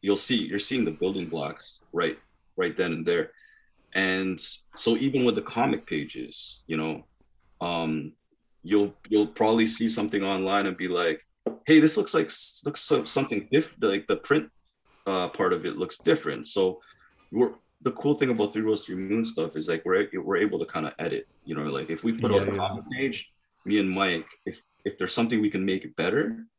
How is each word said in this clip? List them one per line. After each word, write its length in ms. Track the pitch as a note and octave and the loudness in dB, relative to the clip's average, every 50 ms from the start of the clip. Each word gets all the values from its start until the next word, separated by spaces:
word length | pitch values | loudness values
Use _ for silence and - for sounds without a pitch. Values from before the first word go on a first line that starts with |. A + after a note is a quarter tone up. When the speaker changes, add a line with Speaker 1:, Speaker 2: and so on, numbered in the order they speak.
Speaker 1:
you'll 140 | - G2 G2+ | 2 2 2
see, 220 | G2 - - C3 A2+ F#2+ | 2 2 2 2 0 0
you're 140 | D#2+ F#2 G2+ | -2 -4 -4
seeing 260 | - - C3 B2+ G#2+ | -4 -2 -2 0 0
the 60 | E2+ | -2
building 360 | D#2+ - - F#2+ G2 G2 F2 D#2+ | -2 -2 -2 -2 -2 -2 -6 -6
blocks 520 | E2 D#2+ C#2+ C#2+ D2 - - - - _ _ _ - | -6 -6 -6 -6 -8 -12 -16 -20 -20 _ _ _ -4
right, 240 | E2 E2+ D#2+ - - _ _ _ _ _ _ _ - | -2 0 -2 -2 -4 _ _ _ _ _ _ _ -2
right 180 | F#2 F2 D#2 | -2 -2 0
then 180 | - F#2 F2 E2 | -2 -2 -2 -2
and 120 | D#2+ E2 | -2 0
there. 260 | E2+ F2 E2+ D#2+ - - _ - - _ _ _ _ _ _ _ _ - | 0 0 0 0 -4 -8 _ -20 -20 _ _ _ _ _ _ _ _ -2
And 460 | F#2+ G2 F#2 F#2 F#2+ F#2+ F#2+ F#2 E2 - - - - _ _ - | -2 0 0 0 0 -2 -2 -4 -4 -6 -8 -8 -10 _ _ -12
so 220 | - - A2+ A#2 - | -4 0 0 2 2
even 260 | C3 C#3 C3+ C3+ B2 | 2 0 2 2 2
with 100 | A#2+ G#2 | 2 2
the 60 | - | 0
comic 440 | - - - A2+ B2 C#3 - - - - | -4 -4 -2 0 0 2 0 -2 -4 -6
pages, 760 | - D2+ C#2+ - - B1+ B1 A#1 - - - - - - _ - | -6 -6 -6 -6 -10 -12 -12 -12 -12 -14 -14 -14 -16 -18 _ -6
you 100 | D#2+ D#2 | -6 -4
know, 300 | D#2 D#2+ D2+ - - _ _ _ _ _ _ _ _ _ _ _ | -4 -4 -6 -8 -12 _ _ _ _ _ _ _ _ _ _ _
um, 520 | F2 F2 E2+ E2+ E2 D#2+ D#2 D#2 C#2+ D2+ - _ _ _ _ _ _ _ _ _ _ | -6 -4 -4 -2 -2 -2 -2 -4 -6 -8 -14 _ _ _ _ _ _ _ _ _ _
you'll, 300 | E2+ G#2 G#2 G2+ G2+ - _ _ - | 2 4 4 4 2 -2 _ _ 2
you'll 200 | G#2+ G#2 G#2+ G#2+ | 4 4 4 2
probably 380 | - - A2+ A2 A2+ A#2 A2+ A2 | 2 2 4 4 6 4 4 4
see 220 | - - A#2 A2 | 2 2 0 0
something 340 | - A2+ G#2 G#2 - G2+ G2 | 0 0 -2 -2 -2 -2 0
online 440 | F#2+ G2 F#2 F#2+ F#2+ G2 G2+ G2 F#2+ | 0 -2 0 0 2 2 2 2 0
and 100 | F2+ - | -4 -4
be 100 | F#2+ F#2 | -4 -2
like, 380 | F2+ F2 F2 E2 D#2+ - - _ _ _ _ - - - _ | 0 2 2 0 0 -2 -8 _ _ _ _ -8 -8 -6 _
"Hey, 140 | - D#3 D#3 | 8 8 8
this 180 | D#3 D#3 - G#3+ | 8 8 4 2
looks 160 | G3+ - - | 0 2 2
like 140 | D#3+ - - | 0 0 0
s-, 340 | - - - - - - - | -4 -6 -6 -6 -6 -6 -8
looks 160 | - D3 - | -6 -4 -2
so, 240 | - - D3+ C3 - | 0 2 2 2 2
something 420 | - - C#3 C3+ - A#2+ G2+ G2+ - | 0 0 -2 0 0 -2 -6 -4 2
diff-, 240 | C3 D3 D#3 - - - | 2 2 2 0 -6 -2
like, 240 | - G#2+ G2 G2+ - - | 0 0 0 0 0 -2
the 100 | G2+ - | -2 -2
print, 340 | - - - D#3 - - _ _ _ _ _ _ _ _ _ _ _ G2 | 2 2 2 2 2 -2 _ _ _ _ _ _ _ _ _ _ _ -4
uh, 220 | F#2+ F#2 F2+ F2 | -2 -2 -2 -4
part 240 | - - F#2+ F2+ F2+ | -2 0 0 2 2
of 120 | E2 D#2+ | 0 -2
it 120 | F2 - - | -6 -4 -4
looks 200 | F2+ - - - | -6 -6 -6 -2
different." 500 | - E2 E2 D3+ - - C#2+ - D2+ - | 2 2 2 2 2 -4 -6 -6 -8 -6
So 320 | - G2+ F#2+ F#2 F#2 - - - - _ _ _ _ _ _ _ | 0 2 2 2 0 -2 -14 -20 -20 _ _ _ _ _ _ _
we're, 240 | - A2 B2 A2 - - _ _ _ _ | 2 2 2 2 2 -8 _ _ _ _
the 100 | - C3 A#2 | -4 -4 -4
cool 200 | - - C#3+ D3 | 0 0 0 2
thing 160 | C#3+ D3 B2+ | 4 2 2
about 240 | A#2+ A2 G#2 G#2 - | 2 2 0 0 0
Three 80 | G#2+ | -2
Worlds, 240 | A2 A2 G#2+ G2+ - | 0 2 0 0 -2
Three 100 | - F#2 | -6 -8
Moons 360 | F2+ F#2+ F#2+ G#2 A2+ A2+ A2+ | -8 -4 -2 0 0 0 -2
stuff 240 | - - D#2+ D#2 - | -2 -4 -6 -4 -4
is, 120 | D#2 - - | -8 -4 -2
like, 160 | E2 E2 - | -4 -2 0
we're, 220 | F#2 F#2 G2 G2+ - - F#2 | 0 2 2 2 0 -4 -8
we're 160 | E2 D#2+ G2 F2 | -4 0 2 2
able 220 | G#2 G#2 F#2+ E2 | 2 2 2 -2
to 60 | E2 - | -4 -4
kinda 220 | - D#2+ D#2 D2 - - | -4 -4 -4 -4 -6 -4
edit, 280 | E2 E2 - - - _ _ _ _ | -4 -2 -2 -4 -6 _ _ _ _
you 100 | - D#2+ | -8 -6
know, 80 | D2+ D2 | -4 -4
like, 260 | D2+ C#2 C2+ B1+ D#2 | -4 -4 -4 -4 -4
if 140 | E2 D#2+ - | -6 -2 -2
we 80 | A2+ A2+ | -2 0
put 180 | A2+ - - | 0 2 4
out 120 | G#2 G2 G2 | 4 4 4
Speaker 2:
Yeah, 0 | |
Speaker 1:
a 80 | G2 | 2
Speaker 2:
yeah. 60 | G2+ G2 | 0 -2
Speaker 1:
comic 260 | F#2+ F#2+ F#2+ F#2+ - - | -2 -4 -4 -8 -10 -8
page, 400 | - C3 C3+ C3+ - - - - _ _ _ _ _ _ _ | -4 -2 -2 -2 -2 -6 -10 -14 _ _ _ _ _ _ _
me 140 | F#2 G2+ G#2+ | 2 2 2
and 100 | F#2+ F#2+ | 2 2
Mike, 380 | F#2+ G2 G2 F#2 F2 E2 E2 - - _ _ | 0 0 0 0 0 -2 -4 -8 -18 _ _
if, 160 | F#2+ - - _ _ _ _ _ | -10 -10 -10 _ _ _ _ _
if 120 | - - - | -8 -4 -4
there's 140 | F#2+ - - | -4 -2 0
something 280 | - A#2 A2+ A#2+ A2 | 0 2 2 2 2
we 80 | G#2+ G#2 | 2 2
can 160 | G#2 G2 F#2+ | 0 0 0
make 300 | G2 F#2+ F#2+ - - - | 0 -2 -2 -4 -8 -6
better 500 | - D#2+ F2+ G#2 C#3 D#3+ A3+ A3+ A3+ - _ _ | -2 0 0 2 2 0 0 -4 -8 -12 _ _